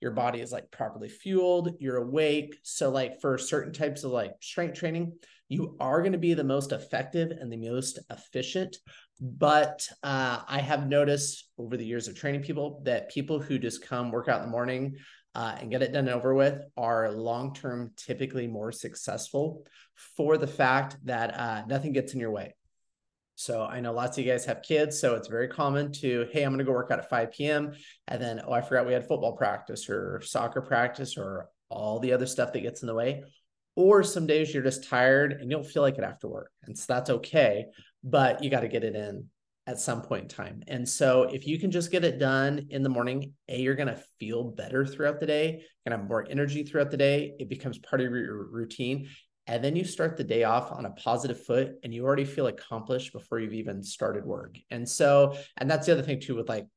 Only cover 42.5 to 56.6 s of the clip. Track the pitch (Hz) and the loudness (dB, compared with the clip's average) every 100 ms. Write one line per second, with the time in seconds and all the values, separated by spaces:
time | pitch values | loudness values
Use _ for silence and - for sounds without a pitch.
42.5 | 147 143 139 135 123 123 135 139 - - | 0 -2 0 0 2 0 -2 -6 -12 -8
43.5 | 127 131 139 139 113 - - 107 117 120 | -2 0 0 0 -4 -10 -10 -4 -4 -4
44.5 | 107 101 131 139 - 147 147 151 151 160 | -8 -4 -2 0 0 0 0 2 2 2
45.5 | 160 - _ 120 113 101 113 - 139 143 | -2 -12 _ -2 0 2 0 2 0 0
46.5 | 147 147 151 143 143 139 143 147 - 110 | 0 0 2 4 6 6 6 2 -6 -8
47.5 | 135 131 113 - 135 127 120 110 107 101 | -6 -6 -8 -2 0 2 0 -4 -6 -8
48.5 | 113 113 - 123 139 143 - _ _ - | -8 -6 -4 -4 -4 -6 -16 _ _ -4
49.5 | 117 135 165 190 - 165 160 127 113 110 | -2 0 0 -2 0 -2 -2 0 2 4
50.5 | 120 123 - 104 - 117 120 127 117 - | 4 0 -6 -8 -4 0 0 0 -6 0
51.5 | 123 135 - 120 117 131 139 139 143 127 | 2 2 -4 -10 -2 2 2 0 0 -2
52.5 | - - 113 107 127 127 113 - 117 110 | -2 -8 -8 -4 -4 -4 -14 -6 -6 -4
53.5 | 110 110 98 98 - 104 104 107 95 - | -6 -6 -8 -10 -4 -2 -2 -6 -8 -10
54.5 | - - 117 120 - 143 143 139 - - | -16 -10 -8 -4 4 6 8 6 4 -10
55.5 | - 135 156 156 147 139 131 - 117 113 | -4 0 2 4 4 2 -4 -4 -4 -2
56.5 | 110 | -4